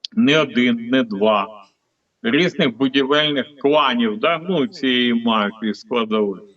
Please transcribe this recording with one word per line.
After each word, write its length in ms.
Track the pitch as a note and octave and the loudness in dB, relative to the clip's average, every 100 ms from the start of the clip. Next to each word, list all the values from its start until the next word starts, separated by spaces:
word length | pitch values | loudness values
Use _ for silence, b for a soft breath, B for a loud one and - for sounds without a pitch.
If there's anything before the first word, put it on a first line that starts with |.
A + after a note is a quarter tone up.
| - A2 | -8 0
Не 240 | B2 D#3 | 2 4
один, 360 | C#3+ A#2 B2 A#2 | 2 2 2 0
не 280 | A#2 C3 | 0 -2
два. 440 | A#2 G2 G#2+ G#2 - G#2 G2 _ _ _ _ _ | 0 0 2 2 -2 -8 -20 _ _ _ _ _
Різних 540 | A#2 D#3+ F3 - C#3+ A2+ | -2 0 0 0 -2 0
будівельних 680 | C3+ C3+ C3 D3 D3+ C#3+ - - | 0 0 2 2 0 -2 -6 -4
кланів, 580 | C#3 D3+ C3+ A#2+ A#2 G#2+ | 0 2 2 0 -2 -2
да, 180 | D3+ E3 F3 | -2 -2 -2
ну, 180 | F3+ B2 | -2 -2
цієї 460 | - C3+ B2 A#2+ | -2 -2 0 0
мафії 600 | A#2 A#2 A2 G#2 - A2 | 0 0 0 0 -4 -6
складових. 680 | G2+ - A#2+ A2 G#2+ G#2 F2+ - | -6 -4 -4 -2 -2 -2 -4 -14